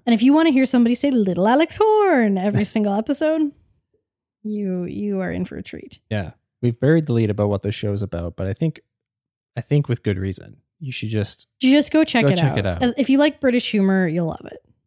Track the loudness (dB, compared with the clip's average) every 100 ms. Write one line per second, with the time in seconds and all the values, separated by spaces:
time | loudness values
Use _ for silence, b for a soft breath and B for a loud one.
0 | 0 2 4 4 4 2 2 2 2 2
1 | 0 2 0 2 2 4 2 2 2 4
2 | 4 4 2 0 0 -2 0 0 0 -2
3 | -2 -2 0 0 -2 -6 _ _ _ _
4 | _ _ _ _ -8 -6 -4 -4 -6 -6
5 | -6 -4 -4 -6 -6 -8 -12 -16 -16 -20
6 | -8 -6 -6 -12 _ _ -4 0 2 2
7 | 2 0 0 0 -2 -2 -4 -6 -4 -4
8 | -6 -6 -8 -6 -8 -4 -4 -6 _ _
9 | _ _ _ _ _ -12 -2 0 0 -2
10 | -2 -4 -4 -8 -12 -20 _ _ -12 -10
11 | -6 -4 -4 -8 -20 _ 2 4 4 2
12 | 2 2 2 2 0 0 -2 0 -2 0
13 | 2 2 2 0 0 0 0 0 2 2
14 | 0 -2 -4 -6 -12 -20 _ _